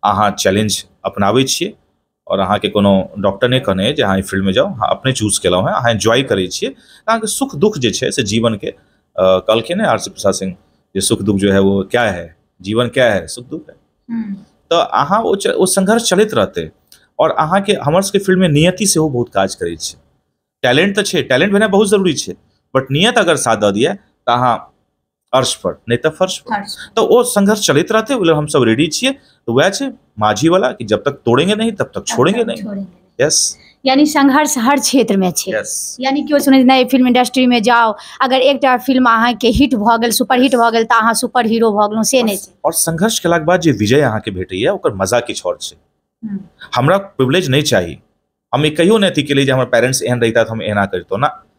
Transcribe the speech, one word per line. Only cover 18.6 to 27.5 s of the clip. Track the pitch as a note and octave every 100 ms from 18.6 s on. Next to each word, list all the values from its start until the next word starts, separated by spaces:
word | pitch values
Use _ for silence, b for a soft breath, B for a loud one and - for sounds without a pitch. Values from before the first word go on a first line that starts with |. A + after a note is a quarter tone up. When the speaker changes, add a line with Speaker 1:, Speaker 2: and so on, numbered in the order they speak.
| E3 F#3 G3+
Speaker 1:
सेहो | E3 D#3
बहुत | B2 A#2+
काज | G2 G2 -
करै | F2 E2
छै। | - - _ _ _ _ _ _
टैलेंट | B2+ C3 F#3+ G3
तऽ |
छै, | G3+ F3
टैलेंट | C3 C3 F#3+
भेनाइ | G3+ G#3+
बहुत | G3 A3
जरूरी | G3+ F#3
छै, | D3 - - _ _ _ C3+
but | C3
नियत | C#3 G#3 A#3+
अगर | F3 D3
साथ | - A2
दऽ | G#2
दिअ | G2+ C#3+
तऽ | G3 _ _ -
अहाँ | A#2+ B2+ A2 - _ _ _ _ _ _
अर्श | C3 A#2+ -
पर, | F#2 D#2 -
नहि | A#2+
तऽ | D#3
फर्श | D3 F#3+ -
पर। | - G#3+
Speaker 2:
फर्श | G3 -
पर। | - -
Speaker 1:
तऽ |
ओ | - A#3+
संघर्ष | A3 - G3